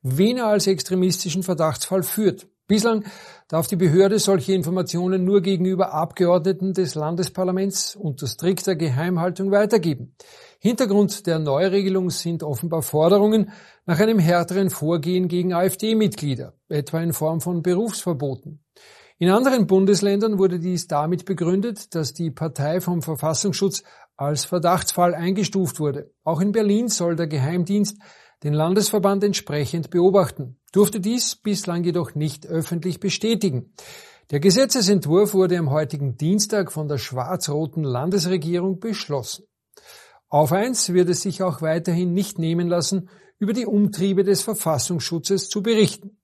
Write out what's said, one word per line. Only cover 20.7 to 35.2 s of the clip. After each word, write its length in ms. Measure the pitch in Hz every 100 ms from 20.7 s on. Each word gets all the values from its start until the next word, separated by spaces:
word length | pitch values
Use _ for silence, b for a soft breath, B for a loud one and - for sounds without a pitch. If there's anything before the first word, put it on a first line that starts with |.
| 180 -
damit 380 | 147 151 180
begründet, 680 | - 180 170 190 233 208 -
dass 200 | 165 143
die 160 | - 165
Partei 500 | 131 160 - 143 175
vom 220 | 175 175
Verfassungsschutz 800 | 156 156 156 160 208 - 196 - b b b -
als 280 | 143 151
Verdachtsfall 680 | - 180 165 180 - - 175
eingestuft 640 | 160 170 196 190 196 170 -
wurde. 340 | 151 139 - _
Auch 160 | - 160
in 120 | 196
Berlin 360 | 214 214 202 240
soll 280 | - 170 165
der 100 | 165
Geheimdienst 720 | 147 135 180 165 202 202 - B B B B
den 120 | 147
Landesverband 680 | 151 160 196 202 214 196 196
entsprechend 680 | 208 - - 147 139 170 151
beobachten, 680 | 175 180 196 160 - 127 - _
durfte 260 | 190 202 226
dies 380 | 185 247 - -
bislang 480 | 214 202 - 170
jedoch 320 | 175 170 160 151
nicht 300 | 151 151 -
öffentlich 520 | 165 - 170 175 160
bestätigen. 720 | 196 - 220 226 208 127 - B B B B B B
Der 80 | 147
Gesetzesentwurf 920 | 180 185 269 262 190 202 143 170